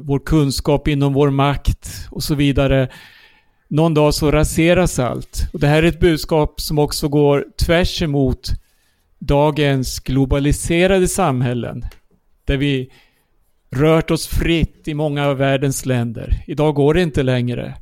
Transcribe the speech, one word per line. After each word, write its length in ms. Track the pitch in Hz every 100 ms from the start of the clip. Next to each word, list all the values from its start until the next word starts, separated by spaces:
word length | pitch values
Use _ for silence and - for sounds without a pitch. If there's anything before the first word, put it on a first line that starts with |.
vår 160 | 139 139
kunskap, 680 | - 156 139 123 - 143 160
inom 260 | 143 143
vår 160 | 139 143
makt 580 | 139 139 135 - - - - -
och 120 | -
så 120 | - 143
vidare. 540 | 143 135 135 135 127 - - - - _ _ _ _
Någon 260 | 147 165
dag 200 | 151 151
så 180 | - 156
raseras 680 | 151 151 - 165 180 175 -
allt. 420 | 120 127 - - -
Och 60 | 165
det 80 | 147
här 160 | 151
är 40 | 165
ett 120 | 156
budskap 600 | 175 156 - 160 147 -
som 180 | - 151
också 280 | 147 - 151
går 380 | 147 143 143 - - -
tvärs 360 | 170 185 -
emot 480 | 170 143 131 120 - - - _ _ _ _ _
dagens 800 | 139 143 151 147 143 135 123 -
globaliserade 1080 | - 131 135 143 143 139 - 170 185 190 180
samhällen, 800 | - 175 127 123 120 117 123 - - _ _ _ _ -
där 120 | 139
vi 340 | 143 135 127 _ _ _ _ _ _ _ _
rört 420 | 123 156 160 156
oss 160 | 160 -
fritt 600 | - 160 165 - - -
i 60 |
många 340 | 147 156 143 143
av 100 | 131
världens 480 | 139 139 139 131 -
länder. 580 | 127 120 110 - - -
Idag 280 | 139 151 143
går 180 | 139
det 80 | 165
inte 220 | 175 160
längre. 540 | 131 123 120 120 - 131